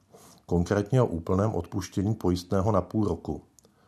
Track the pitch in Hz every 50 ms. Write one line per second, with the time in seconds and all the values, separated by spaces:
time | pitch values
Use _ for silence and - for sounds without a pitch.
0 | _ _ - - - - - - _ - - 87 87 - 104 101 101 101 - 131
1 | 120 - - 80 82 - 95 92 101 110 98 90 85 - - 101 90 - - -
2 | 95 101 113 110 - 92 87 87 90 - - 98 92 107 107 95 98 - - 107
3 | 107 95 82 - - - 76 - - _ _ - _ - _ _ _